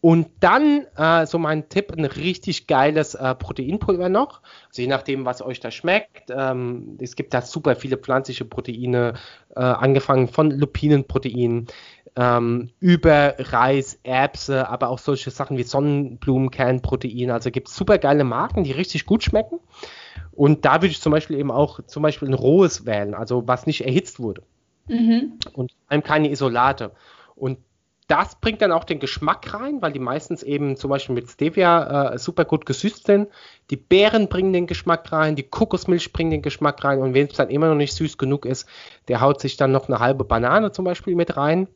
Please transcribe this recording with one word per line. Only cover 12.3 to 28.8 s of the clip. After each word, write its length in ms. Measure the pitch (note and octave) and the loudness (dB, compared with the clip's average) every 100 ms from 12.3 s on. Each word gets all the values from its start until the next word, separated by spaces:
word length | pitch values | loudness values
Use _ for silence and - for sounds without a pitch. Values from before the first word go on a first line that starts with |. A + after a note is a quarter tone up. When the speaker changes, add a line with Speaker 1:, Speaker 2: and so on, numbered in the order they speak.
| A#2+ A#2 A#2+ A#2+ _ | 4 2 -2 -4 _
Speaker 1:
über 540 | F3+ E3+ D#3+ D3 C#3+ - | 4 6 6 6 4 0
Reis, 600 | B2+ A#2+ B2+ C#3 - - | -4 2 2 2 -2 -12
Erbse, 680 | - B2+ C#3 - - C3+ A#2 | -4 0 0 -2 -4 -2 -2
aber 200 | B2 A#2+ | -2 -2
auch 100 | B2+ | -4
solche 320 | - C3+ - | -2 -4 -4
Sachen 280 | - C3+ C3+ | -8 -6 -4
wie 60 | |
Sonnenblumenkernprotein. 1700 | B2 C3+ D3 C#3+ C#3 A#2 - C3 C3+ - B2+ C3 - B2+ B2+ A#2 B2 | -2 0 2 0 -2 -6 -2 0 0 0 0 0 -2 -4 -4 -6 -4
Also 200 | A#2 B2 | -2 -2
gibt's 260 | B2 - - | -6 -10 -8
super 220 | F#3+ G3+ | 2 2
geile 260 | C#3 D3 | 4 2
Marken, 400 | C3+ A#2 E3+ - | 2 -2 -4 -2
die 80 | C#3 | -2
richtig 340 | C3 F#3 D3+ - | -4 -4 -6 0
gut 160 | G#3 | 0
schmecken. 380 | - G#3+ A3 E4+ _ - - - - - - | 2 0 -2 -8 _ -20 -20 -18 -20 -20 -20
Und 340 | - C#3+ D3+ C#3+ | 2 4 4 4
da 80 | D#3 | 2
würde 120 | F#3 | 2
ich 120 | D#3+ | 0
zum 120 | D#3+ | 0
Beispiel 260 | D3+ D#3 C#3+ | 0 0 -4
eben 120 | C#3 | -2
auch 300 | B2 D3 - - | 0 0 -2 -14
zum 160 | - | -2
Beispiel 260 | D3+ C#3+ C#3 | -2 -2 -2
ein 60 | |
rohes 500 | C3 A#2+ E3+ F3+ - | 0 4 6 4 2
wählen, 300 | A2+ G#2+ G2+ | -4 -4 -4
also 340 | G#2 A2+ B2 A#2 | -6 -4 -4 -2
was 180 | B2+ - | -2 -2
nicht 180 | D3+ | -4
erhitzt 360 | C3+ C3+ - - | 0 -2 -2 -10
wurde. 220 | A#2 F#2+ _ _ _ _ - | -8 -8 _ _ _ _ -6
Speaker 2:
Mhm. 520 | A#3 A3+ A3+ C#4+ - - | 0 2 2 0 -8 -12
Speaker 1:
Und 180 | - B2+ | -8 -10
vor 80 | _ _ | _ _
allem 140 | D3+ | -2
keine 280 | D3 D3+ D3+ | 2 2 2
Isolate. 640 | C3+ C#3 A#2 C3 C3+ G#2+ _ _ - _ | 0 -2 2 0 0 -8 _ _ -20 _
Und 240 | _ C3 C3 _ _ _ _ _ | _ -8 -8 _ _ _ _ _
das 300 | D3+ G3+ - | -2 -2 -4
bringt 260 | A3+ A3 | -4 0
dann 80 | G#3 | 0
auch 140 | E3 | 0